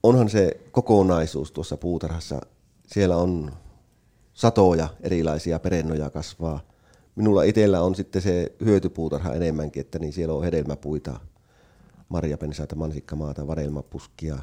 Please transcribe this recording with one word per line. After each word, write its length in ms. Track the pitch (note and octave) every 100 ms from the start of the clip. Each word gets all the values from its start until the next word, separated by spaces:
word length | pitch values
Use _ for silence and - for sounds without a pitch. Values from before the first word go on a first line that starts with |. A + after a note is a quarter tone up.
onhan 260 | A2 B2+ G#2+
se 300 | G#2+ F2+ - -
kokonaisuus 800 | - - G#2+ F#2 F2 D#2+ D2+ D2+
tuossa 240 | - D#2+ -
puutarhassa. 640 | F2 E2 E2+ E2 - C#2+ - _ _ _ _
Siellä 300 | G#2 F#2+ E2+
on 360 | F2+ F2 D2+ D2 - - _ _ _ _ _
satoja 540 | - A#2 A2+ F#2 E2 D#2+ -
erilaisia 580 | - F2 D#2+ D#2 E2+ D#2+
perennoja 520 | F#2 F2 D#2+ D#2 D2
kasvaa. 500 | D#2 D#2+ - E2 D2+ - _ _ _ _
Minulla 280 | - G#2+ G2
itsellä 400 | E2+ A2 G#2 F#2
on 120 | F2+
sitten 280 | F#2 - F#2+
se 300 | F#2+ F2 E2+ -
hyötypuutarha 680 | A2 G2+ F2+ - D#2+ C#2+ E2+
enemmänkin, 460 | C#2 E2+ D#2 D2+ C#2
että 180 | - E2
niin 140 | D#2
siellä 220 | D2 E2
on 100 | D2
hedelmäpuita, 760 | E2+ D#2+ C#2+ C#2+ D2 D2+ D#2+ A#1+ - _ _ _ _ _ _ _ _
marjapensaita, 680 | E2+ D#2 D2+ D2+ D2 D2 D#2
mansikkamaata, 680 | D#2+ D2 - D#2 D2+ D2 C#2+
vadelmapuskia, 920 | D#2 D2 D2 - - - - D#2+ C#2